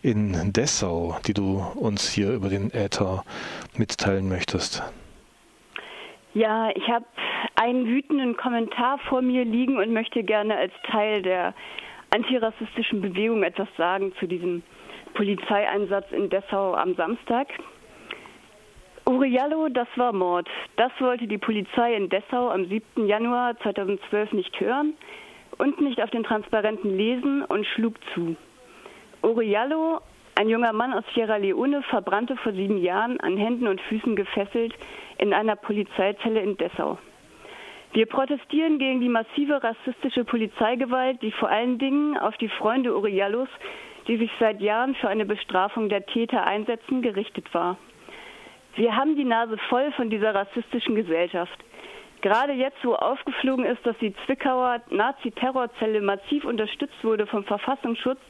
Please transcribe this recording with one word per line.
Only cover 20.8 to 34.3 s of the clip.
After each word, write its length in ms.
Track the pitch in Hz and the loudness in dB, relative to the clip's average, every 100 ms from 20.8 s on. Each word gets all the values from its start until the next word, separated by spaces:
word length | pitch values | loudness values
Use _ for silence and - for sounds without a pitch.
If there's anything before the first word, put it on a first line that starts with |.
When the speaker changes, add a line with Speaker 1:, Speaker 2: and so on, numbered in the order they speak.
| 240 - | 0 2
Speaker 2:
wollte 280 | 254 247 233 | 0 0 -2
die 120 | 202 | -2
Polizei 560 | - 214 196 - 240 | 0 -2 0 0 2
in 140 | 226 190 | 2 0
Dessau 420 | 190 - 247 247 | -2 0 0 0
am 180 | 190 180 | 0 0
siebten 380 | 214 - - 208 | -4 -4 0 2
Januar 500 | 208 233 247 247 240 | 2 2 2 0 0
zweitausendzwölf 720 | 214 196 196 196 - 208 214 | -4 -2 -2 -4 -2 -2 0
nicht 260 | 208 180 - | -2 -4 -4
hören 340 | 208 262 302 302 - - - - - - | 0 2 0 -2 -14 -18 -18 -20 -20 -2
und 220 | 285 285 | 0 2
nicht 220 | 285 240 | 0 2
auf 80 | 226 | 0
den 140 | 233 | 0
Transparenten 720 | 214 214 202 220 214 214 202 190 | 0 -2 2 2 2 0 0 2
lesen 480 | 220 247 277 277 | 2 2 2 0
und 200 | - 202 202 | 0 -2 0
schlug 280 | - 226 226 - | 0 0 -2 -8
zu. 240 | - 170 160 - - - - - - - - | -4 -4 -4 -12 -20 -20 -20 -20 -20 -20 0
Uriallo, 800 | 220 233 220 202 262 320 320 330 - - - | 2 2 2 2 2 0 0 -2 -6 -20 -4
ein 140 | - 220 | 0 2
junger 240 | 226 233 | 4 2
Mann 200 | 214 247 | 2 0
aus 120 | 247 - | -2 -2
Sierra 220 | 240 220 214 | 0 2 2
Leone, 460 | 196 - 262 285 | 2 2 2 0
verbrannte 520 | 262 226 190 196 240 254 | 0 -2 0 -2 0 -2
vor 160 | 233 | -2
sieben 260 | 190 196 208 | -2 0 2
Jahren, 420 | 175 190 233 247 | 2 2 0 -2
an 160 | - 190 | 0 0
Händen 320 | 214 240 233 | 0 0 0
und 120 | 190 | 0
Füßen 340 | - 214 240 208 | -2 -2 0 0
gefesselt, 580 | 190 | 0